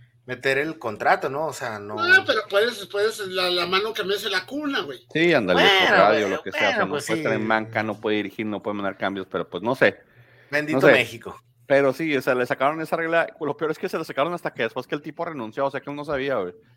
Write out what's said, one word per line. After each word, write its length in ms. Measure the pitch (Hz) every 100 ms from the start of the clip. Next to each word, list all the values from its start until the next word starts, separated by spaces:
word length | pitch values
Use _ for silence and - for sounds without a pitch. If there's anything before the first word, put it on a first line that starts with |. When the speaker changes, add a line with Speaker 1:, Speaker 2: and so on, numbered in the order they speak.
| _ _ -
Speaker 1:
meter 340 | 127 135 135
el 180 | 156 156
contrato, 500 | 117 104 127 190 151
¿no? 180 | 139 156
O 60 |
sea, 260 | - 123 107
no. 160 | 104 -
Speaker 2:
Ah, 240 | - - -
pero 160 | 220 -
puedes, 380 | 196 233 226 190
puedes 340 | 202 214 214
la, 300 | 196 185 180
la 160 | 180 175
mano 260 | 190 214
cambiarse 380 | 214 190 202 214
la 160 | 185 -
cuna, 360 | 277 302 262
güey. 180 | 143 127 -
Speaker 3:
Sí, 220 | 156 175
ándale, 280 | 147 95 90
Speaker 1:
Bueno, 180 | 370 190 185
Speaker 3:
por 80 | 139
radio, 220 | 101 107 101
Speaker 1:
güey, 40 | 95
Speaker 3:
lo 60 |
que 80 | -
sea, 80 | 302
Speaker 1:
bueno, 80 | 277
Speaker 3:
o 60 | 233
sea, 100 | -
no 60 |
Speaker 1:
pues 140 | 143 135
Speaker 3:
puede 120 | 165
estar 140 | 143 110
Speaker 1:
sí. 60 |
Speaker 3:
en 60 | 110
banca, 360 | 110 113 113
no 160 | 107 104
puede 180 | 110 107
dirigir, 280 | 101 - 107
no 160 | 98
puede 140 | 107 104
mandar 220 | 98 95
cambios, 300 | 101 98 92
pero 200 | 92 82
pues 140 | 90
no 120 | 110 131
sé. 220 | 107 - _ _ - _ -
Speaker 1:
Bendito 280 | 147 151 151
Speaker 3:
No 80 | 147
sé. 60 |
Speaker 1:
México. 440 | - 113 117 92 - _ _ -
Speaker 3:
Pero 280 | 139 139
sí, 220 | 131 160 139
o 60 |
sea, 140 | 139 127
le 100 | 123
sacaron 360 | 139 135 160
esa 160 | 156 165
regla. 280 | 165 165 160 -
Lo 160 | 147 147
peor 160 | 156
es 80 | 156
que 80 | 190
se 100 | 185
la 60 |
sacaron 300 | 160 139 156
hasta 200 | 175 156
que 100 | -
después 220 | 113 - -
que 100 | 151
el 60 |
tipo 220 | 156 -
renunció, 420 | 170 151 110 110 139
o 60 |
sea, 80 | 135
que 100 | -
uno 120 | 143
no 40 | 147
sabía, 300 | 139 135 123
güey. 180 | 90 - _